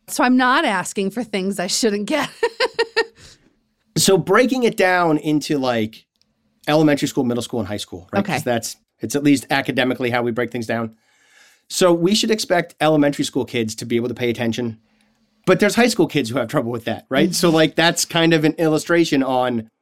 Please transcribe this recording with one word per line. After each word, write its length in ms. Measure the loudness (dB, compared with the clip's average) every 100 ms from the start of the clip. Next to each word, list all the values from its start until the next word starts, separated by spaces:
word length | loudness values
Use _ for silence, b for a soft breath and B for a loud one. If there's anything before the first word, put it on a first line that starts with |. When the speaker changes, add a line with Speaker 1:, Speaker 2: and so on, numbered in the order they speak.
| -8
Speaker 1:
So 160 | 0
I'm 120 | 2 4
not 280 | 4 2
asking 460 | 0 -2 -4 -4 -4
for 120 | -4
things 380 | -6 -4 -4 -4
I 80 | -4
shouldn't 380 | -2 0 -2 -2
get. 240 | -2 -4
<laughs> 60 | -4 -4 -2 -4 -2 -4 -2 -4 -6 b b b b _ _ _ -2
Speaker 2:
So 220 | 2 2
breaking 460 | 4 2 2 2
it 120 | 0 2
down 420 | 2 4 2 2
into, 380 | 0 -2 0 -2
like, 480 | 0 0 -2 -6 _ _ _ _ _ _ 0
elementary 400 | 2 4 2 -2
school, 160 | -2
middle 220 | -2 -2
school, 160 | -4 -6
and 80 | -6
high 80 | -8
school, 320 | -10 -16 -6
right? 60 | -4
Speaker 1:
Okay. 120 | -2
Speaker 2:
'Cause 100 | -2
that's, 340 | -2 -2 -4 -12 _ _
it's 160 | -6
at 80 | 0
least 240 | 2 2 2
academically 600 | -2 0 0 0 0 0
how 100 | 0
we 120 | 0
break 180 | -2 -4
things 160 | -6 -4
down. 300 | -4 -6 -10 b b b b b b b
So 240 | 2 4
we 200 | 4 2
should 200 | 2 0
expect 420 | -2 0 -2 -2 -2
elementary 440 | 2 4 2 0
school 200 | -4 -4
kids 320 | -4 -4 -4 -6
to 100 | -4
be 80 |
able 140 | -2 -4
to 60 |
pay 160 | -4 -4
attention, 500 | -2 -2 -4 -6 -8 _ _ _ _ _ _ 0
but 140 | 2
there's 140 | 2
high 140 | 2 0
school 180 | 2 0
kids 240 | 0 -2
who 80 | -4
have 100 | -4
trouble 220 | -4 -4
with 140 | -6
that, 220 | -6 -8 -4
right? 240 | 0 0
So, 140 | 2 2
Speaker 1:
Mm-hmm. 60 | 4
Speaker 2:
like, 180 | 2
that's 300 | 2 0 0
kind 280 | -2 0 2
of 120 | 4
an 100 | 2
illustration 680 | 0 0 0 0 0 2 0
on 460 | 0 0 0 -2 -8 _